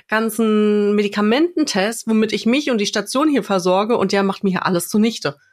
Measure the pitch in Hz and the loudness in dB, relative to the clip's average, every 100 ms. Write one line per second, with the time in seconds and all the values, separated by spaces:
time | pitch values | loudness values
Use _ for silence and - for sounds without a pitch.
0 | - 220 226 214 220 214 214 208 202 208 | -6 -2 -2 0 2 2 2 2 2 2
1 | 208 208 208 247 349 339 302 196 202 226 | 0 0 0 2 0 0 -2 0 -2 -4
2 | - 220 220 208 226 262 294 226 202 220 | -2 0 0 0 0 0 0 -2 -2 -4
3 | 202 254 311 269 - 190 180 185 214 240 | -2 0 2 0 0 0 2 2 2 0
4 | 190 196 196 - 196 180 - 175 - 214 | 0 0 0 -2 -2 0 -2 -2 0 0
5 | 226 226 143 - _ | 0 0 -6 -8 _